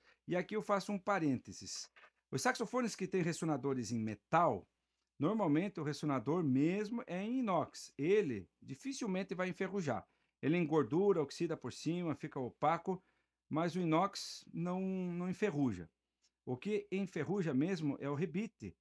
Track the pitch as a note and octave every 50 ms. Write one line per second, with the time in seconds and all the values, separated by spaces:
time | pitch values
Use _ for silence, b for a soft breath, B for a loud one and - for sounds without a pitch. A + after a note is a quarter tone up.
0 | b b b b b - - C3 C#3+ - G3+ G#3+ - - G3+ G3 - - G#3 F#3+
1 | - - G3+ F#3 E3 D3 C3 - - - F#2+ - G2 F#2 - - - - B B
2 | B B B B B _ - C3 - B3 B3+ - A#3 G3+ - B3+ B3 G#3 - -
3 | F#3 F#3 - F#3 E3 E3+ D#3 - F3+ E3 D3+ C3 B2+ C#3 C3+ B2+ A#2 F#2+ A#2+ A2+
4 | A2 A2 G#2 - _ _ - E3 F3 D#3 A2+ F2+ - _ _ _ _ _ _ _
5 | _ _ _ _ C3+ E3+ G#3+ A3+ G3+ D#3+ C#3+ D#3 F#3+ G#3 - F3 D3 D3 C#3+ -
6 | - D3+ C#3 B2+ G#2+ C3+ D#3+ F3+ E3+ C#3 B2+ C3 C#3+ E3 F#3 G3+ G#3+ G3+ A#3 A#3
7 | - - E3+ F#3 G3+ A3 B3 C4 B3 G#3 F3+ D#3+ B2+ - - - - - - -
8 | C#3 E3+ G3+ G#3+ G3 D3 A#2+ G2+ F2 - _ _ A2+ A#2 C3+ - - C4+ C4+ -
9 | C#4 F#3+ F#3 F#3 G3 - F#3 F3 F#3 F#3 - - F#3+ F#3 F#3 G3+ F3 C#3+ A#2 F#2+
10 | - - _ _ _ _ _ _ - C3+ E3 F3 E3+ C#3+ D#3 D#3 C#3 G#2+ D3 F3
11 | G3+ G3+ F#3+ E3 C#3+ C3+ - - E3 D#3+ D#3+ - - B2 - - - D#3 E3+ F3
12 | F3 E3 C#3+ - - D#3 - C#3+ B2+ A2+ - _ D3+ D3 E3 - - F#3+ F#3 F3+
13 | b b b b b b b _ _ _ C3+ D3+ E3+ F3 D3 F#3 F3+ D#3+ D#3 D#3+
14 | F#3+ G3 - - - - - - - - - D#3+ E3+ F3 F3+ F#3 F#3+ F#3+ F#3+ F#3
15 | F#3 F3+ F3 F3 F3+ F#3 F3+ - G#3+ G3+ D3+ D3 C#3 B2 G2+ F2+ E2+ - _ _
16 | _ _ _ _ _ _ _ _ _ B2+ B2+ B2+ - G3 G#3+ G3+ G3+ - F#3 F#3+
17 | G3+ - - F3 C#3 B2 F#3+ G#3 E3+ D#3+ C3 B2+ D3 F#3 G3 D#3 D#3 D3 C3 -
18 | - C#3+ C#3+ C#3 F3+ E3+ C#3+ F#3 A3+ - - _ A2+ F#2 - _